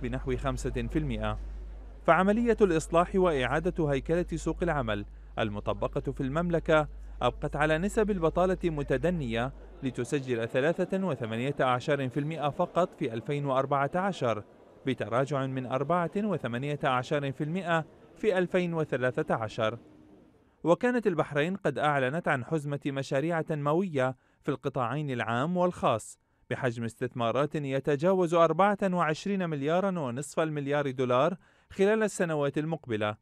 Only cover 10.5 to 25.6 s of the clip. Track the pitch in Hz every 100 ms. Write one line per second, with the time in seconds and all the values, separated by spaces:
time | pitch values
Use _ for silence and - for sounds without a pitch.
10.5 | 131 147 175 180 190 185 131 110 113 131
11.5 | 139 131 123 151 143 131 151 147 160 147
12.5 | - 175 165 180 - 135 113 131 143 143
13.5 | 131 135 139 139 180 196 - 123 104 -
14.5 | - - - 135 123 107 117 135 143 135
15.5 | 131 123 131 143 180 170 202 214 165 120
16.5 | 120 143 147 147 127 123 147 139 - 151
17.5 | 180 170 165 151 - - - 214 185 180
18.5 | 185 175 165 151 131 127 156 156 147 110
19.5 | - 110 117 - - - - - _ _
20.5 | _ 156 170 247 247 208 147 - 143 160
21.5 | 196 - 123 151 143 127 160 170 139 120
22.5 | 165 143 143 147 135 127 135 160 165 151
23.5 | 151 147 160 196 143 127 127 _ _ -
24.5 | 135 143 135 117 143 147 120 107 117 156
25.5 | 180